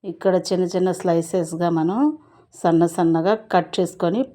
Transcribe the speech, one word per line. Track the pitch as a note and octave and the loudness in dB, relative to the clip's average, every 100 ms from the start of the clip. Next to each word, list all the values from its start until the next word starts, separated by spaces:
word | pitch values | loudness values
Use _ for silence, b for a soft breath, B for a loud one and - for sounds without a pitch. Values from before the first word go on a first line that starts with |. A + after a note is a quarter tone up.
| G3+ | -12
ఇక్కడ | E3 G3 F3+ F3+ | -4 0 0 0
చిన్న | F3+ F3+ F3+ | -2 0 0
చిన్న | F#3 F3+ | -2 -2
స్లైసెస్‌గా | F#3 E3+ E3 F#3 E3 E3 F3 E3 | 0 0 0 -4 -4 -2 0 0
మనం | D#3+ G#3+ D4 D#4 b b b - | 0 0 0 -2 b b b -2
సన్న | F3 E3 E3+ E3+ | 2 4 2 2
సన్నగా | E3+ E3 F3 G#3+ - | 2 2 2 -2 0
కట్ | F#3 E3+ - | 0 0 -4
చేసుకొని | F3+ - F3 G3+ C4 | -4 -2 -2 -2 -4